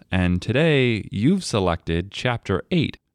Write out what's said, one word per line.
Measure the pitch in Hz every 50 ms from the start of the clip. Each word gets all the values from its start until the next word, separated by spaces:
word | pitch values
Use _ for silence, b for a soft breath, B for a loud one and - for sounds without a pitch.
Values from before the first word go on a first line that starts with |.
| - -
And | 90 92 90 87 90 90
today, | - - 110 135 165 165 147 135 127 120 113 101 - -
you've | - 98 110 151 202 190
selected | - - - 104 92 87 82 - - - 82 85 95 101
chapter | - - - 123 117 - - - 95 - - -
eight, | 185 170 123 - - - _ _